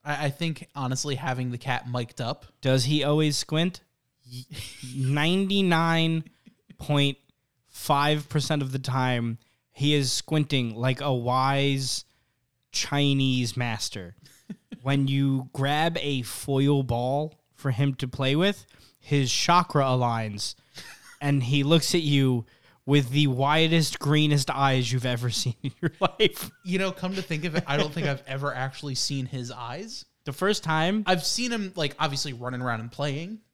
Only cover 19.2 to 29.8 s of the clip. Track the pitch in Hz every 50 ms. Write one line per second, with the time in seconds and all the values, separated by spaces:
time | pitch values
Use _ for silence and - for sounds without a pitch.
19.2 | 135 123 - - - - 170 180 175 - - 156 135 135 127 127 123 120 117 113
20.2 | 113 107 104 107 - - - _ _ _ _ - - - - - _ - - _
21.2 | 147 143 143 139 127 117 139 143 139 139 165 165 - - - 175 165 143 143 139
22.2 | 135 131 127 120 110 _ _ _ _ _ _ _ _ - 139 147 135 120 131 147
23.2 | 151 143 127 123 135 139 151 160 160 160 165 165 156 - - - - 143 151 151
24.2 | 151 151 147 143 131 - 135 135 139 139 131 131 123 113 123 127 117 127 123 117
25.2 | 120 123 107 - - 127 117 _ - 139 - _ - 160 - - 196 170 - -
26.2 | 220 185 - - - - - _ _ 180 180 190 190 190 185 - - 185 190 190
27.2 | 165 - 165 156 151 180 151 170 170 - 143 147 - 156 147 175 - 147 139 131
28.2 | - - 135 139 139 143 127 127 131 135 135 - - 143 131 - - - 143 135
29.2 | 131 123 - 131 123 120 127 123 120 117 123 160